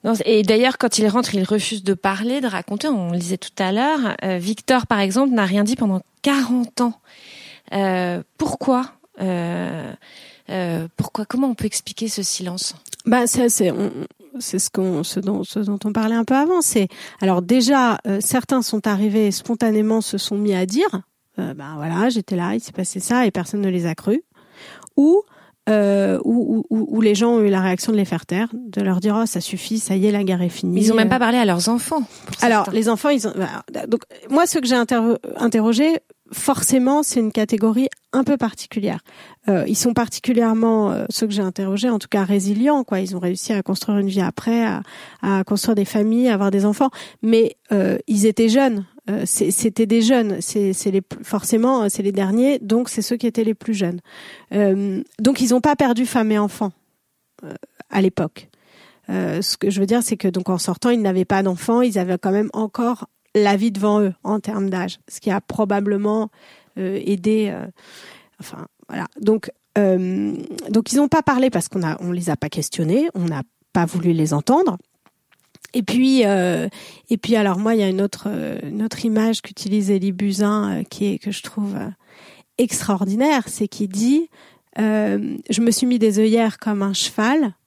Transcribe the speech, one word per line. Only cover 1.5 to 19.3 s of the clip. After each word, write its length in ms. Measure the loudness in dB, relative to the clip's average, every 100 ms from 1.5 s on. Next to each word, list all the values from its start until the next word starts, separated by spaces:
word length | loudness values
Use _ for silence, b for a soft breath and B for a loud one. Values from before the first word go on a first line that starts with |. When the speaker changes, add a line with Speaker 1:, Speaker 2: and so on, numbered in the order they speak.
| -2 -2 -4
Speaker 1:
de 120 | -2
parler, 460 | -2 -2 -2 -2 -2
de 60 | -2
raconter. 420 | -6 -8 -6 -2
On 220 | -2 -2
le 80 | -4
disait 180 | -4 -6
tout 120 | -8 -4
à 140 | -2
l'heure. 440 | 0 0 0 -2 -4
Euh, 140 | -4 -4
Victor, 480 | -4 -6 2 0 2
par 140 | 0
exemple, 340 | 2 2 2
n'a 100 | 2
rien 200 | 2 2
dit 100 | 0
pendant 280 | 0 0 -2 -6 _
quarante 580 | 0 0 2 0 -2 -2
ans. 140 | -2 -2 B B B B B B -8
Euh, 500 | -2 0 0 -2 -4 -8 _
pourquoi ? 560 | -4 -2 0 0 0 _ _ -6
Euh, 720 | -4 -2 -4 -4 -6 -8 -10 -14 B B B B -8
euh, 360 | -6 -4 -4 -6 -8
pourquoi ? 280 | -8 -6
Comment 240 | -6 -2 -2
on 60 |
peut 120 | -2 -4
expliquer 400 | -6 -10 -8 -6
ce 160 | -4
silence ? 540 | -6 -4 -6 -6 -8 -10 -16 -6 0
Speaker 2:
Bah, 200 | 2 2
ça, 220 | 2 2
c'est, 240 | 2 2
on, 180 | 0 -4 -6 -12 _ -18 -12
c'est 220 | -6 -4
ce 100 | -4
qu'on, 320 | -2 0 -2
ce 160 | -2 -4
dont, 240 | -2 -4
ce 160 | -4 -4
dont 200 | -2 -2
on 80 | -2
parlait 220 | 0 0
un 100 | 0
peu 120 | 2 2
avant. 260 | 4 2
C'est, 240 | 2 2 0 B B B
alors 220 | 2 2
déjà, 560 | 2 2 4 4 4 2 -2
euh, 120 | -2
certains 420 | 0 -2 0 -2
sont 240 | 0 -2 0
arrivés 460 | 0 2 2 2